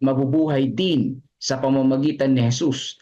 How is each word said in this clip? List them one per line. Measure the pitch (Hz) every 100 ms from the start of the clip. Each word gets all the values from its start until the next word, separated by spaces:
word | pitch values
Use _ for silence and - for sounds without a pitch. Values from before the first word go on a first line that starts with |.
mabubuhay | 135 135 131 156 156 139 135
din | 110 185 147 98 - - _
sa | - 135
pamamagitan | 135 135 131 135 151 143 135 131
ni |
Jesus. | 117 120 165 127 - -